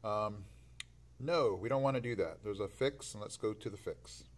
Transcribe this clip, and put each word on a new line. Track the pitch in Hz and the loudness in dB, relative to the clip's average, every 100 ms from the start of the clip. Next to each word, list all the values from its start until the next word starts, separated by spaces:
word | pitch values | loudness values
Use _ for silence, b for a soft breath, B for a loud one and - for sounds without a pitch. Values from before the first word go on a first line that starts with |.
Um, | 110 104 107 104 92 B B B - - - - | 0 0 0 -4 -12 B B B -14 -14 -20 -8
no, | 131 170 127 95 | 0 4 4 4
we | 110 | 2
don't | 135 | 4
wanna | 135 131 | 4 2
do | 120 113 | 0 0
that. | 82 82 | 0 0
There's | 107 101 | -4 -2
a | 101 | -2
fix, | - 135 143 - | 2 0 0 -10
and | 107 | -8
let's | 104 - | -8 -2
go | 110 | -2
to | 107 117 | -2 -6
the | 98 | -6
fix. | - - - - - | -8 -8 -10 -16 -16